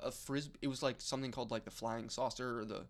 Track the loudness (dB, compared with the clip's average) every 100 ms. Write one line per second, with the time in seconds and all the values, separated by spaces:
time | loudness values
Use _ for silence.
0 | 0 -2 0 0 0 -2 -2 2 2 2
1 | 0 0 0 0 0 0 -2 -2 0 0
2 | 0 2 2 2 0 0 0 -4 -6